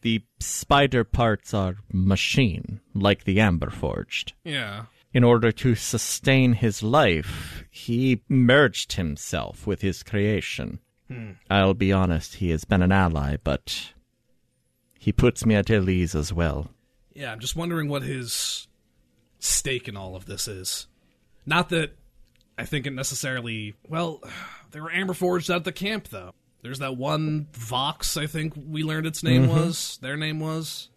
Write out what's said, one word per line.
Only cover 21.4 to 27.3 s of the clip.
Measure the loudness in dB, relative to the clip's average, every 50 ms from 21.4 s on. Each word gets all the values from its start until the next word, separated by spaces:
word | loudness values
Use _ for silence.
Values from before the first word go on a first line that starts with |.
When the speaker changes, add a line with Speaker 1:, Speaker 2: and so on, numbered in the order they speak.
| _
Speaker 2:
Not | -2 0 0 0 0
that | -2 -4 -4 -4 -8 _ _ _ _ _ -20 _ _ _ _ _ _
I | -12 -10
think | -6 -6 -6 -6
it | -6 -8
necessarily, | -6 -6 -6 -6 -6 -6 -6 -6 -6 -6 -8 -8 -8 -8 -10 -12 _ _
well, | -10 -6 -4 -4 -4 -6 -10 -14 -16 -16 -16 -16
<sighs> | -16 -18 -20 _ _ -16
there | -14 -12
were | -6 -6
Amber | -4 -4 -4 -4
Forged | -2 0 0 0 0 0 0
at | -2 -2 -2
the | -6 -8
camp, | -6 -6 -4 -4 -4 -8 -10
though. | -16 -16 -16 -16 -20 _ _ _ _ _ _
There's | -12 -10 -8
that | -6 -6 -6
one | -4 -2 -2 0 0 0 0